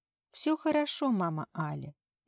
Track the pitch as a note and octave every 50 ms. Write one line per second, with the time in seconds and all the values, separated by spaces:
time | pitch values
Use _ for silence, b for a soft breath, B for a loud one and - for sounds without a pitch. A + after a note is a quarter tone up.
0 | _ _ _ _ _ _ _ - - D4+ D#4 D#4 - D#4+ D4+ D4+ D4 D4 - -
1 | D4 C4+ A#3 F#3+ F3+ E3+ D#3+ D3+ D3 - _ - D#3+ D3 D3+ D3 C3+ D3 - _
2 | _ _ _ _ _